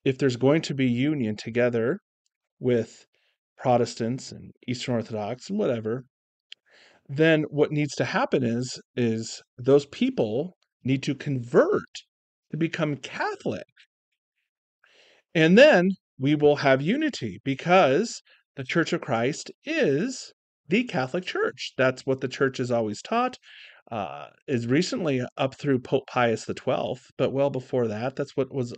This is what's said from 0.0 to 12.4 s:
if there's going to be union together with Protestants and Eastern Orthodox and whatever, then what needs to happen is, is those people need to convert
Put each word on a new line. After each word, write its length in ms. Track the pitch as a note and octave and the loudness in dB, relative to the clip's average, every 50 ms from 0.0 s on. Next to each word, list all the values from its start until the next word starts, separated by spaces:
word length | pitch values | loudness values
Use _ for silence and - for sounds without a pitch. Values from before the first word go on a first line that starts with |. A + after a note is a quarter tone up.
| - | -2
if 140 | C#3 C3 - | -2 0 0
there's 180 | C#3+ C3 A#2+ | 0 0 2
going 260 | A#2 B2+ C#3 D3+ D#3+ | 2 2 2 2 2
to 120 | - - C#3+ | 0 -2 -2
be 120 | C3+ C3 | 0 0
union 480 | B2 A#2+ A#2+ C3+ D3+ D#3 C#3 A2+ G#2+ G#2 | 0 2 0 0 0 0 0 -2 -2 -4
together 640 | - - A#2+ A2 A#2 B2 B2 B2 A2+ A2+ C3 F3+ - _ _ _ _ _ _ _ _ _ _ _ - | -6 -8 -4 0 0 2 2 2 0 0 -2 -2 -4 _ _ _ _ _ _ _ _ _ _ _ -4
with 460 | C#3+ B2 B2 A2+ A2+ - - - _ _ _ _ _ _ _ _ _ _ _ | 0 0 0 0 0 -4 -10 -20 _ _ _ _ _ _ _ _ _ _ _
Protestants 760 | - - C3 B2 A#2+ A#2+ A#2+ - - A#2 A2+ C3 B2+ - - | -4 0 2 2 2 2 0 -4 -4 -6 -4 -6 -6 -10 -14
and 220 | - - F2+ - - _ _ B2+ | -16 -18 -18 -20 -20 _ _ -8
Eastern 260 | B2 B2+ - C3 A#2+ | -8 -6 -4 -4 -4
Orthodox 560 | A2+ G#2+ - A2+ G#2+ G2+ G#2 B2+ - - - | -4 -4 -6 -6 -6 -6 -6 -8 -8 -8 -6
and 80 | G3 G#3+ | -4 -2
whatever, 460 | G3+ D3+ A#2+ A2+ A2 A2 A#2+ C3 B2+ _ _ _ _ _ _ _ _ _ - - _ _ _ _ _ _ _ _ _ - | -2 -2 -2 -2 -4 -4 -6 -6 -8 _ _ _ _ _ _ _ _ _ -20 -20 _ _ _ _ _ _ _ _ _ -6
then 340 | C3+ D3+ D#3+ E3 D#3+ D#3 D3+ - | 0 2 4 4 4 4 2 0
what 220 | - C#3+ D3+ - | 0 0 0 2
needs 220 | D3+ D3 D3+ C#3+ - | 2 0 -2 -2 -2
to 80 | - B2+ | -2 -2
happen 400 | - - G#3 C#4+ - F3+ D3 B2 | -2 -2 -2 0 0 0 0 0
is, 360 | A2+ A#2 A#2+ C3 B2+ - - - _ _ | 0 -2 -2 -4 -6 -10 -14 -18 _ _
is 480 | B2+ A#2+ A2+ A2 A2+ A2+ - - - - _ _ - | 0 0 0 0 -2 -6 -8 -12 -16 -20 _ _ -2
those 280 | B2 C3 C#3 C#3+ C#3+ | 2 4 4 4 4
people 720 | - - - B3 C4 B3+ - A#2+ G#2+ G#2+ C3 E3+ F#3 - _ _ _ _ _ - | 0 -4 -2 -2 -2 0 0 -2 0 -2 -4 -4 -6 -10 _ _ _ _ _ -2
need 180 | B2+ C#3 C3+ | -2 -2 0
to 120 | - C#3+ C3+ | -2 -4 -6
convert 680 | - - D3 C3+ B2 A#2 A#2+ D#3 A3 D#4 F#4+ - - - - - - - _ _ _ _ _ _ _ | -4 -4 -4 -4 -4 -4 2 4 4 4 4 2 -2 -4 -8 -14 -20 -20 _ _ _ _ _ _ _